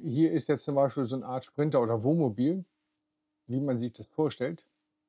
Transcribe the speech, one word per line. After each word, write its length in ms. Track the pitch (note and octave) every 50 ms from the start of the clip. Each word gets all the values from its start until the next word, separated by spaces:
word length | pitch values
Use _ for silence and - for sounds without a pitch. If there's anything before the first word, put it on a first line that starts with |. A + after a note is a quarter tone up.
| -
Hier 280 | D#3+ A#2+ D3 E3 D#3+ E3+
ist 160 | D3 - -
jetzt 180 | D3 - -
zum 80 | D3+ C#3+
Beispiel 320 | C#3 C#3 C3 - C#3+ C3
so 100 | A2+ C3
eine 80 | C3 G#2
Art 220 | B2+ B2+ B2+ -
Sprinter 340 | - _ - D3 D#3 D3+ C3
oder 220 | A#2+ A2 A#2 A2 G#2+
Wohnmobil, 640 | C3+ D#3+ E3+ D3+ A#2+ G2+ A#2 B2+ D3+ F3+ F#3+ F3 - _ _ _ _ _ _ _ _ _ _ _ _ _ _ _
wie 140 | - B2 C3+
man 200 | C#3+ C#3 B2+ A#2
sich 140 | A#2+ A#2+ -
das 120 | - A2
vorstellt. 600 | - _ - D#3 C#3+ - - B2 D3 E3+ - _ _ _ _ _ _ _ _ _